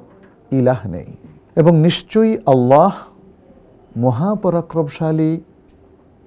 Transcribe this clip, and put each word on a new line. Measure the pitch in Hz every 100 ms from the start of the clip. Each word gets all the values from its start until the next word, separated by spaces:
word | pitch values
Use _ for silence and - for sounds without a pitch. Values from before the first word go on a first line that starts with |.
| - - - _ _
ইলাহ | 135 123 127 -
নেই, | 82 - - - - _ -
এবং | 160 165 165
নিশ্চয়ই | - - 220 220 220 -
আল্লাহ | 131 123 139 190 202 - - - - _ - _ _ _ 117
মহাপরাক্রমশালী, | 123 120 185 208 190 170 160 160 147 - 160 160 156 165 - _ _ _ _ _ _ _